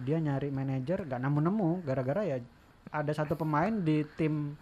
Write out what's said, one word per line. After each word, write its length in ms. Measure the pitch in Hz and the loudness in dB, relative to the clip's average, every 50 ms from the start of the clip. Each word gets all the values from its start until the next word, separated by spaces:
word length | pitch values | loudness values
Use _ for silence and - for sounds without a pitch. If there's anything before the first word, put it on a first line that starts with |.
dia 160 | 127 127 151 165 | -2 0 0 2
nyari 320 | 160 147 139 135 143 143 | 2 2 0 0 0 -2
manajer, 540 | 139 135 135 135 135 131 127 135 175 190 196 | -2 -2 -2 -2 -2 -2 -2 -2 -2 -2 -2
nggak 160 | 147 131 117 | -4 -4 -2
nemu-nemu, 500 | 127 139 147 147 151 170 202 220 202 160 170 185 175 | 0 2 2 4 4 4 2 2 2 2 0 0 -2
gara-gara 420 | 139 131 135 127 127 143 202 214 | -2 -2 0 0 0 0 0 0
ya 160 | 175 135 127 117 120 - - - - - - - - | 0 -2 -4 -6 -8 -14 -20 -20 -20 -20 -20 -16 -8
ada 220 | - 151 151 143 | -6 -4 -2 -2
satu 240 | 151 151 151 147 165 | -2 -2 -2 -2 -2
pemain 340 | 147 165 156 151 147 165 214 | -2 0 0 2 2 2 2
di 300 | 226 214 175 156 156 151 151 151 - | 0 0 2 2 2 2 2 -2 -2
tim 420 | - 165 156 151 151 147 147 147 - | -2 0 0 0 0 -2 -4 -6 -10